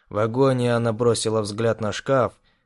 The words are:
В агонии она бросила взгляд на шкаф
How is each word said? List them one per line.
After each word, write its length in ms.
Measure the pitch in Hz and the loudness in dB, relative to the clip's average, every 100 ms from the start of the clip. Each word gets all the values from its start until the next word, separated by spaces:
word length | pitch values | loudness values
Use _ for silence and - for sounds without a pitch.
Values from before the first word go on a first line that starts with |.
| - | -6
В 80 | 101 | -2
агонии 500 | 113 123 135 127 120 | 0 2 2 2 2
она 240 | 117 117 | 0 0
бросила 480 | 110 120 110 110 110 | 0 2 2 0 -2
взгляд 400 | 104 104 113 110 | -2 -2 -2 -2
на 100 | 104 | -4
шкаф 420 | - - 135 104 - _ _ | -4 -2 0 0 -4 _ _